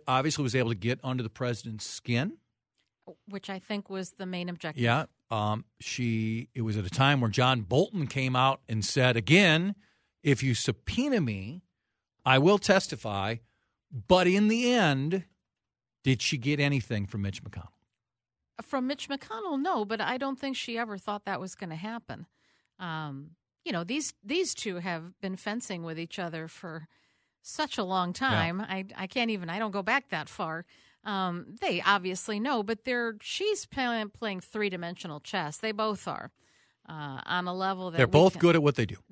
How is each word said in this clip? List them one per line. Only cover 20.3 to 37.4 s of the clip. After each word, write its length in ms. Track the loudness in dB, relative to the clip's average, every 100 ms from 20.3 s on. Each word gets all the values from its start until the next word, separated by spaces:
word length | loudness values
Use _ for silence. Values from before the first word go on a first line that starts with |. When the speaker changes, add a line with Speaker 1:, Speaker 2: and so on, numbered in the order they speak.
| -4
Speaker 2:
think 160 | -6 -6
she 220 | -6 -6
ever 200 | -4 -6
thought 280 | -6 -6 -4
that 160 | -6
was 140 | -6 -10
gonna 200 | -10 -8
happen. 500 | -8 -10 -12 -16 -16 _ _ _ _ _
Um, 520 | -8 -6 -8 -10 -14 _ _ _ -4
you 60 |
know, 120 | -4
these, 300 | -2 -4 -4 -8
these 300 | -4 -2 -2
two 240 | -4 -6 -6
have 420 | -4 -6 -8 _
been 160 | -8 -6
fencing 480 | -6 -6 -6 -8
with 160 | -6 -8
each 200 | -8 -6
other 280 | -6 -6 -10
for 400 | -12 -12 -12 -14 _ _ _ _ _
such 360 | -14 -6 -4 -2
a 60 |
long 260 | 0 0 0
Speaker 1:
Yeah. 40 | 0 0
Speaker 2:
time. 320 | 2 0 -2
I, 240 | -6 -6 -8 -10
I 120 | -6
can't 220 | -2 -2
even, 180 | -2 -4
I 100 | -4
don't 120 | -4
go 120 | -4
back 260 | 0 -2 -2
that 200 | -8 -8
far. 360 | -6 -6 -6 -12 _ _ _
Um, 520 | -6 -2 -2 -4 -8 -6
they 200 | -2 0 4
obviously 540 | 2 2 -4 -4 -4
know, 240 | -2 -2
but 220 | -2 -4 -2
they're, 300 | -2 -2 -6
she's 440 | -8 -4 -2 -2 -4
play-, 400 | -4 -2 -2 -4
playing 260 | -6 -6 -6
three-dimensional 800 | -6 -2 -2 -2 -8 -8 -10 -10
chess. 380 | -4 -2 -2 -4
They 140 | -4
both 360 | -2 -2 -2 -6
are, 240 | -8 -10 _ _ _ _ _ -14
uh, 340 | -10 -8 -10 -4
on 220 | -2